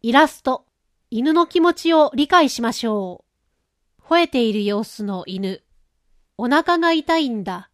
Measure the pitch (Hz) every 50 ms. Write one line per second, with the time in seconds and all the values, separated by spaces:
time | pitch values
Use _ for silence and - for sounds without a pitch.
0 | - 226 240 277 311 285 - - _ 285 262 - _ _ _ _ _ _ _ _
1 | _ _ - 220 247 302 320 339 339 330 - 359 320 349 330 - - 330 330 311
2 | 302 - - 240 294 - - 349 320 262 - - 240 226 233 - - 226 214 208
3 | 190 180 180 - _ _ _ _ _ _ _ _ _ _ _ _ _ _ _ _
4 | _ _ - 349 339 - - 262 240 220 202 214 208 202 202 202 220 - - -
5 | 208 202 196 185 - - 180 190 196 185 190 - _ _ _ _ _ _ _ _
6 | _ _ _ _ _ _ _ - 220 233 277 302 330 - 349 339 330 339 330 320
7 | 302 - 330 330 311 262 233 214 190 190 185 175 180 _